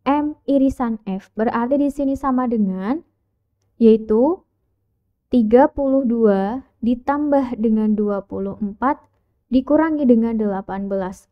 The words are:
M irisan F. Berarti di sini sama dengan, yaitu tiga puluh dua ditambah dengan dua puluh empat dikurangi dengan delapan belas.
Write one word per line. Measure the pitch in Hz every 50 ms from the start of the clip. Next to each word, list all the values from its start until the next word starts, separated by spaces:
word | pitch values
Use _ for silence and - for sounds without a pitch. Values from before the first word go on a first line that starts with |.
M | _ 254 277 294 294 302 302 _ _ -
irisan | 277 277 269 269 262 - 254 233 226 214 _
F. | 196 190 196 - _ _
Berarti | - 220 226 - 233 233 247 277
di | 277 285 285 269
sini | - 277 269 269
sama | 269 - 277 254 254 254 240
dengan, | 240 220 208 190 185 190 190 208 269 339 _ _ _ _ _ _ _ _ _ _ _ _ _ _ _
yaitu | _ 226 226 220 220 220 220 214 220 247 294 359 - _ _ _ _ _ _ _ _ _ _ _ _ _ _ _ _ _ _
tiga | - 247 220 214 233 247 285 311
puluh | _ - 277 269 269 269 269 226
dua | 233 233 226 208 196 190 196 202 233 269 - _ _ _
ditambah | - 226 247 240 - - 277 294 302 294 285 277 269 240 247 214
dengan | 214 233 220 214 214 214 214
dua | 208 208 208 202 196 196
puluh | _ 190 196 196 196 196
empat | 196 214 196 196 _ 240 262 294 285 _ _ _ _ _ _ _ _ _ _ 240
dikurangi | 262 262 - 294 311 320 330 311 294 294 240
dengan | 247 226 226 226 226 220
delapan | 214 208 196 190 196 - 185 196 202 196
belas. | 196 196 190 185 190 - _ _